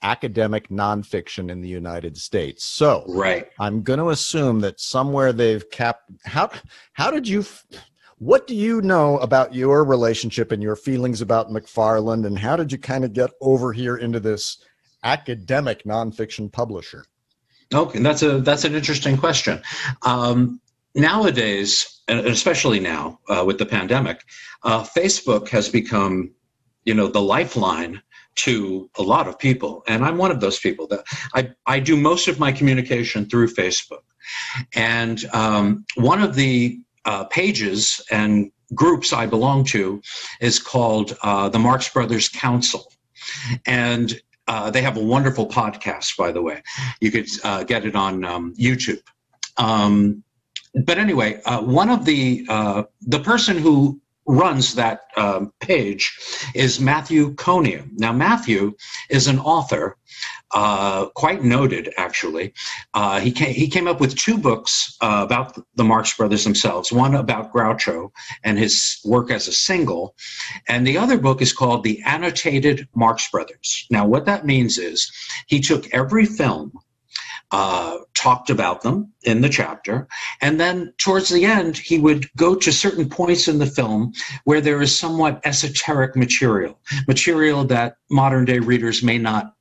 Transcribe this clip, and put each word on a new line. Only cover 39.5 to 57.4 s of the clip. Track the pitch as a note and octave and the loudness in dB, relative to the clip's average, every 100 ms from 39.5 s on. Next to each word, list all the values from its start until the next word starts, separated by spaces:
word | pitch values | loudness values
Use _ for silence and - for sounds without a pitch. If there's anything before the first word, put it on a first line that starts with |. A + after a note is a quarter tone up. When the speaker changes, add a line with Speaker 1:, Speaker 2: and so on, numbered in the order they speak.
| C#3 C3+ | 2 2
Speaker 2:
to | A2 F#2+ G2+ - - - - | 0 -2 -6 -12 -14 -14 -4
is | A#2+ - | -2 -2
called, | - B2+ A#2 G#2+ G#2 - | -2 0 0 0 -2 -4
uh, | G#2 G2+ G2 | -2 0 0
the | A2+ | 2
Marx | A#2+ C3 - | 4 2 0
Brothers | C3 A2+ A#2 - | -2 0 0 -2
Council. | - C3 A#2+ - - - _ _ - - C#3 B2+ B2 - | -2 0 0 0 -4 -10 _ _ -20 -16 -10 -6 -6 -2
And, | B2 A#2+ A#2+ A2+ A2 _ _ - | 0 0 0 -2 -6 _ _ -6
uh, | A2+ G#2+ | -4 -2
they | B2 | 0
have | C3 A2 | -2 -2
a | |
wonderful | G#2+ C3 C3 B2+ - | 0 2 2 0 -2
podcast, | B2+ G#2+ - G2 D#2+ - - | -2 -2 -4 -8 -6 -6 -2
by | F2 | -2
the | E2+ | -2
way. | E2 D2+ - - B2+ - | -4 -6 -12 -8 -8 -2
You | A2 | 0
could, | A2+ - - | 0 -4 -6
uh, | G#2 G2 | -4 -4
get | F#2 A#2 | -2 -2
it | G#2 G2+ | -2 -2
on, | F#2+ F#2 | -2 -2
um, | F2+ F2 F2 - | -6 -6 -8 -2
YouTube. | B2 B2+ - - - _ _ _ - - | 0 0 -4 -6 -10 _ _ _ -10 -4
Um, | A2+ A2 G#2 G#2 G2+ G#2 - _ _ - - - | 0 2 4 4 2 0 -10 _ _ -18 -6 -4
but | D3+ F3 | 0 0
anyway, | G#3 C#3 G#2+ A2 | 2 2 0 -2
uh, | - A#2 | -4 -4
one | A#2 C#3+ G#3+ | 2 2 4
of | A#3+ | 2
the, | D3 C#3+ B2+ B2 - | 2 2 2 0 -2
uh, | G#2+ G#2+ G2+ - _ | -2 0 -2 -6 _
the | A#2+ C#3+ | -2 -2
person | C#3 A#3 G#3+ F3 | 2 2 2 2
who | D#3 C#3+ C#3 C#3 _ _ - | 4 6 4 0 _ _ 2
runs | C3 F#3 C3+ A#2+ | 4 4 2 0
that, | A#2+ A#2 A2 - A2 | 0 -2 -2 -6 -2
um, | G2+ F#2+ G2+ - | 0 -2 -6 -8
page | - E3+ G2+ G2 - - - - C3 | 0 0 0 -4 -6 -6 -12 -12 -8
is | A2+ C3 B2+ | 0 0 2
Matthew | C3 D3+ D3 D#3 D3 | 2 2 2 2 2
Coniam. | - | 0